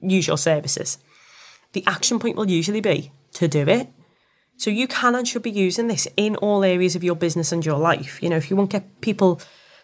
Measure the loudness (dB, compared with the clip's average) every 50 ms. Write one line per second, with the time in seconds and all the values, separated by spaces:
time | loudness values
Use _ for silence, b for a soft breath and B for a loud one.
0 | -2 0 2 2 2 2 0 2 2 2 2 0 0 -2 -4 -4 -4 -6 -6 -8
1 | B B B B B B B B B B B B B B B -2 -2 -2 -2 0
2 | -2 -2 -2 -2 -2 -4 -4 -2 -2 0 0 0 0 -2 -2 -2 0 0 0 -2
3 | -4 -8 -14 _ _ _ -6 -2 0 0 2 2 2 2 2 0 0 -6 -12 _
4 | b b b b b b b b b b b -8 -4 -4 -2 -2 -2 -2 -2 0
5 | 2 2 2 2 -2 -2 -4 -4 -6 -4 0 2 2 2 2 0 0 0 0 -2
6 | -2 -2 0 0 0 0 0 0 2 2 2 4 4 4 4 4 2 0 0 0
7 | 0 -2 0 0 0 0 0 0 -2 -2 -2 -2 0 0 0 2 2 2 2 0
8 | -2 -10 -10 -4 -2 0 0 0 0 0 0 0 0 0 0 -4 -6 -6 -14 -8
9 | -4 -4 0 4 4 4 4 B B B B B B B B B